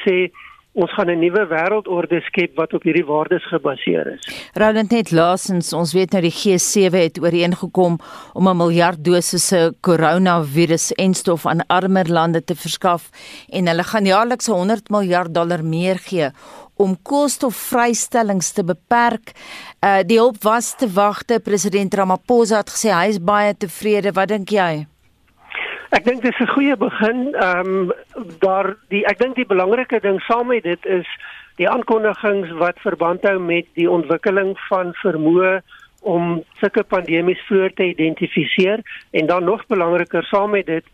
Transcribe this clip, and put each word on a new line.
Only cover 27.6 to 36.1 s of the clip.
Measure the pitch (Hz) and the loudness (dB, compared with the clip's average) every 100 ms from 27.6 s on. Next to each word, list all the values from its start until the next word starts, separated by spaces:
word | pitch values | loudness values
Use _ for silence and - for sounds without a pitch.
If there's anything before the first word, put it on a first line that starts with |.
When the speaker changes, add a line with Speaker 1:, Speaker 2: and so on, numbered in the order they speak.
| 185 190 180 - - - 190 165 | -2 -2 -2 -4 -10 -14 -14 -2
Speaker 1:
daar | 190 190 196 208 _ | 0 2 -2 -6 _
die, | 202 208 | -2 0
ek | 202 | 0
dink | 254 254 | -2 -2
die | 247 | 0
belangrike | 185 185 240 247 226 | 0 2 0 0 -2
ding | 202 190 | 0 -2
saam | - 233 240 | 0 -2 0
met | 233 | -2
dit | 175 175 - | -2 -4 -2
is | 185 165 - - - - - | -4 -4 -12 -18 -20 -16 -4
die | 180 | -2
aankondigings | 247 - 220 214 185 214 202 170 | 0 0 0 0 0 -2 -2 -4
wat | 165 175 - | -2 -2 -2
verband | 208 156 170 185 | -6 -2 -2 0
hou | 202 190 | 0 0
met | 170 170 170 | 0 -2 -4
die | - 170 | -2 2
ontwikkeling | 175 143 165 214 196 190 190 - | 2 0 -2 0 0 0 -4 -4
van | 190 180 - | -2 -2 -4
vermoë | 196 160 156 175 185 185 - - - _ | -2 0 2 4 4 0 -4 -20 -20 _
om | 208 | -2